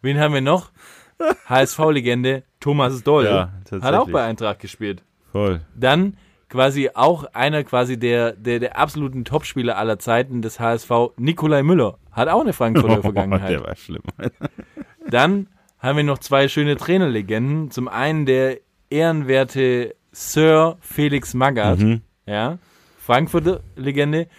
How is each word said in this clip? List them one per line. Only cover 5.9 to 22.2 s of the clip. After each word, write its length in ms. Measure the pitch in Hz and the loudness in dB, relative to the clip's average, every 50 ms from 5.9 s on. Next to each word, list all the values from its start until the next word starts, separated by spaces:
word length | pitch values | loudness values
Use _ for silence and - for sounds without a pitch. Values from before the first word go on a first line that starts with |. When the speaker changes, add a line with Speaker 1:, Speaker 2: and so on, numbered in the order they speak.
| 143 170 190 202 202 _ _ _ _ _ _ _ | 2 2 0 -2 -4 _ _ _ _ _ _ _
Speaker 1:
quasi 400 | - 123 131 139 135 143 135 127 - | 0 2 2 2 2 0 -2 -2 0
auch 320 | 104 127 156 175 156 143 - - | 2 4 4 4 2 -4 -10 -4
einer 300 | 113 127 147 151 151 135 | -2 -2 0 0 -2 -4
quasi 340 | - - 123 123 123 131 | -2 0 0 0 0 -2
der, 360 | 117 120 120 120 120 117 117 110 | -2 0 0 0 2 0 -2 -4
der, 260 | 95 107 120 120 117 | -4 -4 -4 -2 -2
der 180 | 120 123 - | -2 -4 0
absoluten 480 | - 147 156 - 151 147 135 131 131 117 | -2 -2 -2 -2 -6 -6 -6 -6 -8 -8
Topspieler 520 | - 139 151 - - - 139 120 117 107 | -4 -4 -4 -4 -4 -6 -4 -2 -2 -2
aller 200 | 95 107 113 107 92 | -2 -2 -2 -2 -4
Zeiten 420 | - 123 113 120 131 135 127 120 | -2 0 0 0 0 -2 -4 -6
des 180 | 110 113 - - | -6 -6 -6 -4
H 140 | 117 117 117 | -2 -2 -2
S 100 | 113 - | -2 -2
V, 280 | - 120 117 120 123 - | -2 0 0 0 0 -2
Nikolai 460 | - 120 147 170 - 151 156 151 139 139 | -4 -4 -2 -2 0 0 0 2 2 4
Müller. 340 | 156 185 170 117 98 - - _ - | 4 4 4 2 0 -2 -8 _ -12
Hat 160 | - 113 123 156 | -4 -2 0 2
auch 120 | 170 226 | 2 2
eine 120 | 311 - - | 0 0 -2
Frankfurter 460 | - 127 113 113 113 113 110 110 104 | 0 0 2 2 2 4 4 2 2
Speaker 2:
<laughs> 0 | |
Oh, 20 | |
Speaker 1:
Vergangenheit. 480 | 101 107 101 101 95 98 98 95 98 95 | 2 -2 -2 -2 -2 0 -2 -2 -2 -2
Speaker 2:
der 140 | 87 71 - | -4 -4 -6
war 120 | - - | -10 -12
schlimm. 280 | - - - 80 - - - - - - 123 - - - - _ - - _ - 311 262 _ _ _ 330 277 | -14 -14 -14 -14 -14 -12 -14 -12 -8 -8 -8 -8 -8 -12 -12 _ -14 -20 _ -18 -20 -20 _ _ _ -10 -2
Speaker 1:
Dann 380 | - 120 139 165 196 202 190 - _ _ _ _ _ _ | 2 2 2 2 2 -2 -4 -8 _ _ _ _ _ _
haben 180 | - 127 143 | -4 -2 0
wir 60 | 151 147 | 0 0
noch 160 | 147 139 - | 0 -2 -4
zwei 280 | - - 139 139 139 | -2 0 2 2 2
schöne 300 | 139 - 151 147 147 143 | 2 2 0 0 0 -2
Trainerlegenden. 920 | 139 - - 175 190 185 147 120 107 101 92 107 113 123 135 147 160 156 135 | -2 -2 0 0 2 2 0 0 -2 -4 -2 -2 -2 -2 -2 -2 -4 -4 -6
Zum 160 | - 131 127 | -6 -8 -8
einen 380 | 117 92 117 135 151 160 156 147 | -6 -4 -2 -2 -2 0 0 2
der 340 | 131 131 131 131 131 127 - _ _ _ _ _ - | 2 2 2 2 0 -2 -4 _ _ _ _ _ -6
ehrenwerte 1080 | 139 147 165 165 165 156 143 131 131 131 135 123 - 135 135 127 123 123 123 110 - _ _ _ | -2 0 0 0 0 -2 0 2 2 2 2 0 0 0 2 2 2 0 -2 -6 -10 _ _ _
Sir 680 | - - - - - 151 156 160 156 156 160 165 165 - | -18 -16 -10 -4 0 4 6 6 6 6 4 2 0 -6
Felix 520 | - - - - 147 147 143 139 - - - | -16 -10 -4 -2 0 0 0 -2 -4 -4 -2
Magath, 460 | 127 127 143 135 117 104 104 90 90 | 0 0 2 2 2 2 2 2 4
Speaker 2:
Mhm. 220 | 107 110 117 113 - _ _ _ | 4 2 2 0 -4 _ _ _